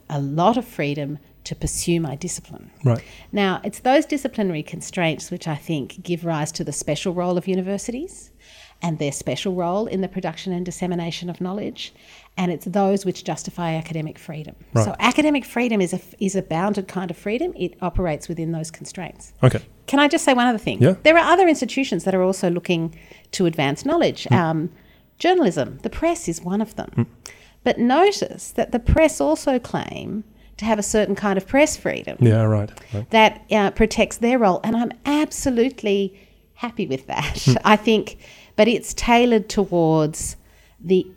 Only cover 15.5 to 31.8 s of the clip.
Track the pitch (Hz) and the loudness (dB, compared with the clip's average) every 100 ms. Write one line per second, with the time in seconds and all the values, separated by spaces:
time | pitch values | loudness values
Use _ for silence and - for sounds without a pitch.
15.5 | 240 240 220 175 180 - - 196 185 170 | -4 0 0 0 -4 -10 -6 -4 -2 -2
16.5 | 160 196 202 190 185 175 165 208 233 349 | -2 -2 -2 -4 -6 -8 -8 -6 -4 -4
17.5 | - 175 - 180 - 180 147 - 170 165 | -4 -8 -6 -4 -2 -2 -4 -6 -6 -6
18.5 | 165 160 - 147 - 165 - - - 127 | -6 -8 -12 -16 -12 -14 -14 -20 2 4
19.5 | 104 - _ - 277 294 320 - 247 247 | 4 -4 _ -2 2 4 4 4 4 4
20.5 | 220 - 101 - 190 302 330 294 349 359 | 0 -2 4 4 6 6 6 6 6 6
21.5 | 285 220 - 269 175 190 190 185 190 180 | 4 0 -2 -2 -2 0 2 2 2 0
22.5 | 175 - 170 165 - - - _ - 175 | 0 0 0 -2 -8 -20 -20 _ 0 0
23.5 | 165 139 143 277 330 196 - - - 165 | 2 0 0 0 2 2 0 0 2 2
24.5 | 160 170 - _ _ _ - 339 359 240 | 0 -4 -8 _ _ _ -2 2 4 4
25.5 | 165 117 131 - - 320 330 - 165 175 | 2 -4 -6 -10 -2 -2 -2 -4 -6 -4
26.5 | 202 214 - - - - - - - - | -4 -4 -8 -6 -2 -4 -6 -20 -20 -20
27.5 | _ - - 240 277 403 392 - - - | _ -2 2 2 4 4 2 -6 -8 -8
28.5 | - - 240 - 311 311 - 285 311 - | -4 -2 0 2 4 4 4 0 0 0
29.5 | 254 - 165 - - - 208 - - - | -2 -2 -6 -6 -8 -8 -8 -10 -18 -20
30.5 | - 214 214 202 220 190 196 214 190 190 | -6 0 0 2 2 2 0 -2 -2 0
31.5 | 269 302 - | 2 2 0